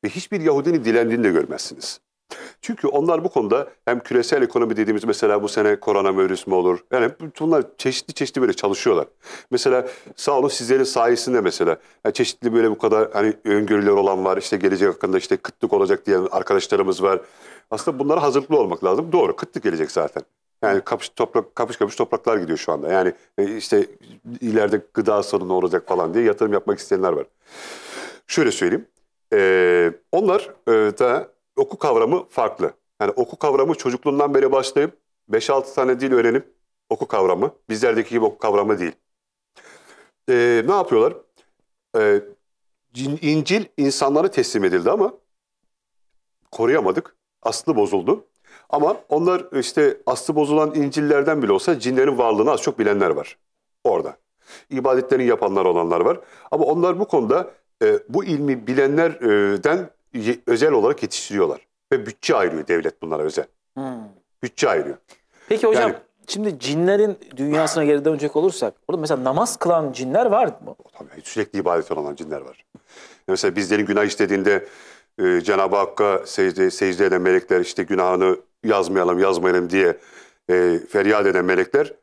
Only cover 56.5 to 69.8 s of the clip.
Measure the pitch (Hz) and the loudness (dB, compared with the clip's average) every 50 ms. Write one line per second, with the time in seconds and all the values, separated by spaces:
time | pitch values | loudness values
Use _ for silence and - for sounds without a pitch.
56.5 | - 151 160 127 156 170 170 180 180 175 208 202 - 151 117 107 127 170 185 - | -2 0 0 0 2 0 0 0 0 -2 -2 0 0 0 2 2 0 0 0 -4
57.5 | - _ _ _ _ _ 113 107 104 101 - - 120 190 196 196 160 143 147 143 | -14 _ _ _ _ _ 2 2 2 0 -2 -4 -6 -4 -2 -2 -4 -2 -2 -2
58.5 | 131 123 110 110 127 135 139 139 143 156 165 165 165 - 127 113 104 208 202 101 | -4 -4 -4 -4 0 2 2 2 2 2 2 0 0 0 0 2 4 4 4 2
59.5 | 202 196 - 147 160 185 180 - _ _ _ _ _ 123 104 113 120 117 _ - | 0 0 0 0 -2 -2 -4 -8 _ _ _ _ _ -6 -2 -2 -4 -4 _ -2
60.5 | 120 110 135 156 147 117 101 120 147 - 113 101 - - - - 101 104 90 78 | 0 2 2 2 4 4 4 2 0 0 -6 -8 -8 -10 -10 -6 0 0 0 0
61.5 | 69 - _ _ _ _ _ _ 139 131 - - - _ - - 147 117 95 87 | 0 -6 _ _ _ _ _ _ -2 -2 -2 -6 -14 _ -2 0 0 2 2 0
62.5 | 82 80 73 - 90 85 78 80 - _ - 80 80 76 76 78 76 - 76 - | -2 -4 -2 -2 -2 0 0 -4 -6 _ -8 -6 -4 -4 -4 -4 -4 -6 -8 -8
63.5 | _ _ _ _ _ 135 139 135 127 117 110 104 98 _ _ _ _ _ - 120 | _ _ _ _ _ -12 -10 -10 -12 -12 -16 -18 -20 _ _ _ _ _ -12 -12
64.5 | _ - 147 127 95 80 73 - - - _ _ - _ _ _ _ _ _ - | _ -2 0 0 0 0 -2 -4 -10 -14 _ _ -20 _ _ _ _ _ _ -4
65.5 | 214 214 240 226 220 240 233 214 180 - _ _ _ _ _ - - 202 214 214 | -2 0 2 2 2 2 2 0 -2 -6 _ _ _ _ _ -10 -8 -6 -4 -6
66.5 | 170 127 123 131 143 156 175 180 202 202 214 208 196 - - - - - 139 147 | -6 -6 -6 -4 -2 0 2 2 4 2 2 0 0 -8 -14 -20 -8 -6 -4 -2
67.5 | 151 156 160 156 - 165 151 147 151 143 139 156 160 143 147 147 - 156 160 190 | 0 0 0 0 0 0 2 2 2 2 2 0 0 0 -4 -2 -2 0 0 0
68.5 | 170 - 123 107 - _ _ - 170 175 151 151 156 131 127 131 135 165 - - | 0 0 -6 -6 -6 _ _ -6 -6 -6 -2 -2 -4 -2 0 -2 0 0 -2 -2
69.5 | - - - 170 175 165 | -4 -4 0 0 2 2